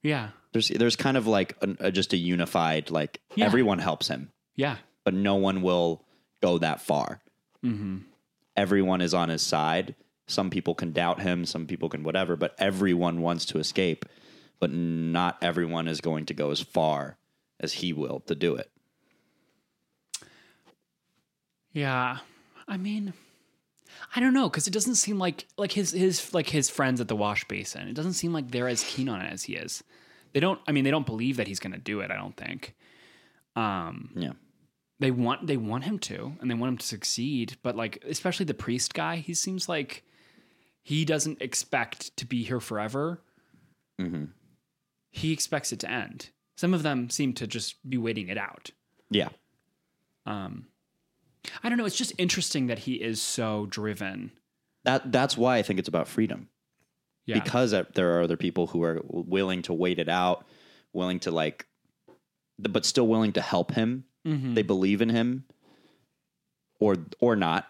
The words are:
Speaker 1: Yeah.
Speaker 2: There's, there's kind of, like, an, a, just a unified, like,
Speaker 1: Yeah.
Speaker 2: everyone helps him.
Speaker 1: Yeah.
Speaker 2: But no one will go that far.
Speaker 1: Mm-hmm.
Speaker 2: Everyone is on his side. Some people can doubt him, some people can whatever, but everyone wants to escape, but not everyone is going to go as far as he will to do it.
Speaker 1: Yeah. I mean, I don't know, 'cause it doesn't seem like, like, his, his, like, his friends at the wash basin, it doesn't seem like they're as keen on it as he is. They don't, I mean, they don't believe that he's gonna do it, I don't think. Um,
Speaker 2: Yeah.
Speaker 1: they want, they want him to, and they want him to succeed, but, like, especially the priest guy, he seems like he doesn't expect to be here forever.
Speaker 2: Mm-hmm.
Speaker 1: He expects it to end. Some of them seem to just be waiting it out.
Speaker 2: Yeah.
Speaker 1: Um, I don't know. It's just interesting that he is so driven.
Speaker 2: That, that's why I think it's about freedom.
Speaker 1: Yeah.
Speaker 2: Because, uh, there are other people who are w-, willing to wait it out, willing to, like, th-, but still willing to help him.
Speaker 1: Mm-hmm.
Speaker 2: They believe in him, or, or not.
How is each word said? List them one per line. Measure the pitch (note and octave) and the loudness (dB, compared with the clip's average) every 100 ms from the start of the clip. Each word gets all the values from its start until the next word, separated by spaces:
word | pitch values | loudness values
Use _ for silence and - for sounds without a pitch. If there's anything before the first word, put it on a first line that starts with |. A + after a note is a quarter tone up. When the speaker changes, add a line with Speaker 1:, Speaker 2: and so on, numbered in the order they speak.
Speaker 1:
Yeah. | D3+ D3 G#2+ - _ | 0 -2 -4 -12 _
Speaker 2:
There's, | A2+ A2 | 0 2
there's | - A#2+ - | 4 4 4
kind | C#3 C3 | 2 4
of, | A2 | 4
like, | G#2 F#2 - | 4 2 -2
an, | G2 F#2 | -4 0
a, | G2 | 0
just | F#2+ F#2+ | 2 2
a | F#2 | 0
unified, | F2 F2 E2 F2+ D#2+ D#2+ D2+ | 2 2 2 2 2 2 0
like, | D#2+ D2+ - _ - | -2 -2 -8 _ 0
Speaker 1:
Yeah. | G#2 | 4
Speaker 2:
everyone | A#2+ A2+ F2+ | 4 4 2
helps | E2 D#2 - | 0 -2 -2
him. | C2 C#2+ _ _ | -4 -8 _ _
Speaker 1:
Yeah. | - C#3 A#2 - _ | -4 -2 -4 -12 _
Speaker 2:
But | - | -2
no | F#2+ G2 G2 | 2 2 4
one | F#2+ F#2 | 2 2
will | F#2 F2+ E2+ D#2+ _ _ _ _ | 2 4 2 0 _ _ _ _
go | F#2+ F2 | 2 4
that | D#2+ - | 2 -2
far. | - D2 - - _ _ _ _ | 0 0 0 -6 _ _ _ _
Speaker 1:
Mm-hmm. | B2 G#2+ G2 F#2+ - _ _ _ _ - | -4 -2 -4 -8 -10 _ _ _ _ 0
Speaker 2:
Everyone | G2 G2+ F#2 F#2 | 4 6 6 4
is | F2 | 2
on | F2 E2 | 2 2
his | D#2+ | 0
side. | - D#2 D#2 E2+ G2 - _ _ - | 0 2 2 0 -2 -10 _ _ -4
Some | - F#2+ | -2 0
people | F#2 - | -2 -2
can | E2 E2+ | -2 -2
doubt | D#2 E2+ F2 | 0 2 0
him, | F#2+ F2 E2+ | 0 0 -2
some | E2 D2+ | -6 -6
people | E2+ E2 | -4 -4
can | D2 | -4
whatever, | D#2 F#2 F2+ E2 | -2 0 0 0
but | E2+ - | -2 2
everyone | G2 F#2+ G2 F2 F2 E2+ | 0 4 4 4 2 2
wants | E2 E2+ - | 0 0 -2
to | E2 | -2
escape, | D2+ - F#2 D#2 - - - - - _ | 0 2 2 0 -8 -14 -20 -20 -20 _
but | E2+ | -2
not | D#2 E2+ E2 E2 E2+ F2+ - | 0 0 0 0 2 0 0
everyone | F2 E2+ E2 E2+ E2 | 0 0 0 -2 -2
is | D2+ | -2
going | E2 D#2 D#2 | -2 -2 -4
to | |
go | C#2+ D2 | -2 -2
as | D2 | -2
far | - - D#2 D2 C#2 - _ _ _ _ | -2 0 2 0 -4 -12 _ _ _ _
as | D2 | -8
he | - F2 | -4 -4
will | D#2 C#2+ C2 - | -2 -4 -6 -6
to | |
do | D2 E2+ | 0 0
it. | C2 - _ _ _ _ _ _ _ _ _ _ _ _ _ _ - - - _ _ _ _ _ _ _ _ _ _ _ _ _ | 0 -6 _ _ _ _ _ _ _ _ _ _ _ _ _ _ -14 -14 -20 _ _ _ _ _ _ _ _ _ _ _ _ _
Speaker 1:
Yeah. | D#3 C#3 B2+ B2+ C3 - _ _ - - | -2 0 2 0 -4 -12 _ _ -20 -8
I | G3 | -6
mean, | G3 G#3+ G3+ - _ _ _ _ _ _ _ - - | -4 -4 -6 -8 _ _ _ _ _ _ _ -20 -6
I | A#3+ | 2
don't | C4 | 4
know, | C4 A3 | 6 4
'cause | - F#3+ | 0 0
it | |
doesn't | G#3 A3+ A#3 | 0 2 2
seem | - G3+ | 2 2
like, | F3+ - - - | 0 -2 -12 -4
like, | G3+ | -2
his, | G3+ F3+ | 0 0
his, | E3+ F#3 F3 - | 4 4 2 0
like, | F3+ D3 | 0 2
his | D3+ - | 2 2
friends | - C3+ B2+ | 2 2 2
at | A#2 | 0
the | G#2+ | 2
wash | G#2 G2+ - | 2 0 -4
basin, | G2 G2 - F#2+ | -8 -8 -10 -8
it | |
doesn't | B2 E3+ | -4 -4
seem | F3 E3+ | -2 -2
like | E3 B2 | -2 -2
they're | B2 B2 | -2 0
as | A#2 | 0
keen | - - C3 | -2 -2 -2
on | G2 | -2
it | F#2+ | -6
as | - | -8
he | - F2 | -8 -8
is. | - - - - - - _ | -8 -10 -12 -20 -20 -20 _
They | C#3 | 2
don't, | C3+ - - | 2 0 0
I | |
mean, | D3 | 2
they | C#3 | 4
don't | D#3 | 2
believe | B2+ A2 B2 B2+ | 0 0 0 0
that | G2+ | -2
he's | F#2+ | -4
gonna | G2 F#2 | -8 -8
do | - G#2 | -6 -6
it, | G2+ | -4
I | G2+ | -6
don't | G2 - | -8 -12
think. | - - - _ _ - - - _ _ _ | -12 -10 -14 _ _ -20 -20 -20 _ _ _
Um, | A#2+ A2 F#2+ E2 - - E2+ | -2 0 -2 -6 -10 -10 -6
Speaker 2:
Yeah. | D2+ - _ _ _ _ _ _ | -6 -8 _ _ _ _ _ _
Speaker 1:
they | C3+ | 0
want, | B2 A#2+ C3+ D#3+ | 2 0 0 -2
they | C3+ | -2
want | A2 A#2+ | -2 -4
him | E3 G#3 | -2 -6
to, | - F#2+ C3 D#3 | -6 -8 -10 -6
and | B2 | -4
they | |
want | A#2 B2+ | -2 -2
him | B2 | -4
to | - | -6
succeed, | G#2 - - B2+ C#3 A2+ - | -6 -4 -2 -2 -2 -4 -4
but, | B2 A2+ | -6 -4
like, | A2+ - - | -6 -8 -8
especially | D#3 F#3 E3+ E3+ | -4 -2 -2 -4
the | |
priest | C#3 - B2 - | -4 -2 -2 -2
guy, | - D#3+ E3 | -2 -4 -4
he | D3+ | -4
seems | E3 - F#3 - | -4 -2 -4 -4
like | D#3+ C3 - _ _ _ _ _ _ _ _ | -4 -4 -12 _ _ _ _ _ _ _ _
he | - D3 | -2 0
doesn't | D#3+ D#3 D#3 - | 2 2 0 -4
expect | C3 - - C3+ A#2 - - - | -4 -4 -2 -2 -2 -6 -12 -12
to | A#2+ | -4
be | B2 | -4
here | A#2 B2+ | -2 -4
forever. | - G#2+ G#2+ C3+ D#3 F3 _ _ _ _ _ _ _ - | -4 -6 -4 -4 -4 -6 _ _ _ _ _ _ _ -8
Speaker 2:
Mm-hmm. | F2+ E2 D2 _ _ _ _ _ _ _ _ | -6 -4 -8 _ _ _ _ _ _ _ _
Speaker 1:
He | - D#3+ | -6 -4
expects | D#3 - D3 - | -2 -2 -2 -4
it | A2 | -8
to | - | -6
end. | A#2+ - - - _ _ - | -6 -6 -12 -18 _ _ -2
Some | F3 | 0
of | F3+ | 2
them | D3+ C3+ A#2+ | 2 -2 -2
seem | - C#3 | -2 -2
to | A#2+ A2 | -2 -6
just | A#2 - - B2+ | -6 -8 -10 -6
be | C3 | -2
waiting | A2+ A2 F2+ | -2 -4 -4
it | G#2 | -6
out. | G2 - - _ _ _ _ | -8 -12 -20 _ _ _ _
Speaker 2:
Yeah. | G#2 - - _ _ _ _ _ _ _ _ G#2+ | 0 0 -6 _ _ _ _ _ _ _ _ -8
Speaker 1:
Um, | G#2+ F#2+ G2 - _ _ _ _ _ _ _ - - | -8 -8 -12 -16 _ _ _ _ _ _ _ -14 -6
I | A#3 | -2
don't | A#3+ | 0
know. | |
It's | G#3 - | 0 -2
just | A#3 - | -4 0
interesting | F3+ - - D3 B2+ | 0 0 0 0 0
that | A2+ | -2
he | - | -4
is | B2+ A2+ A2 | -4 -4 -4
so | - - A2 G#2+ G#2 | -4 -2 0 -2 -4
driven. | G#2+ G#2+ G2+ G2 G2 G2 _ _ _ _ _ | -4 -4 -4 -6 -6 -12 _ _ _ _ _
Speaker 2:
That, | B2+ C3+ C3 | 2 2 4
that's | B2 C3+ - | 4 4 4
why | B2 A#2+ | 4 4
I | |
think | G2+ F#2 | 2 0
it's | - | 0
about | E2 - | 0 0
freedom. | - A2 - - _ _ _ _ _ _ _ - | 2 0 0 -12 _ _ _ _ _ _ _ -2
Speaker 1:
Yeah. | A2 | 0
Speaker 2:
Because, | - B2 B2 | 2 2 4
uh, | G2+ - | 2 0
there | - F2 E2+ | 2 4 4
are | |
other | E2+ E2 | 2 2
people | F2+ E2+ E2+ | 0 0 0
who | E2+ | 2
are | E2+ D#2+ | 0 0
w-, | - E2+ F2 | -4 -6 0
willing | F#2+ F#2+ F2+ | 2 2 -2
to | E2+ | -2
wait | E2+ F2+ F2 | 0 2 2
it | E2 | 0
out, | F2+ F2+ F2 - - - - _ | 2 2 0 -4 -20 -20 -20 _
willing | F2+ F2+ F2+ | -4 -2 -2
to, | F#2 | -2
like, | E2 D#2 - - _ _ _ _ - _ _ _ - | 0 -2 -4 -20 _ _ _ _ -20 _ _ _ -6
th-, | G#2+ | -2
but | G#2+ | 0
still | - - A#2 | 2 2 4
willing | A2+ G#2+ | 4 4
to | F2+ | 0
help | - F2+ - | 0 0 0
him. | - A2+ B2+ - _ D#3+ | 0 0 -2 -8 _ -4
Speaker 1:
Mm-hmm. | D3 C3 | -2 0
Speaker 2:
They | A2+ | 0
believe | G2 F#2+ F#2+ G2+ | 2 2 4 4
in | A2+ | 4
him, | A#2 A#2+ C3 C3+ - _ _ _ _ _ _ _ _ _ _ _ _ | 4 2 0 -6 -20 _ _ _ _ _ _ _ _ _ _ _ _
or, | G#2+ F#2 D#2 - | 4 4 -2 2
or | A#2+ G#2+ | 4 6
not. | E2+ E2+ | 4 2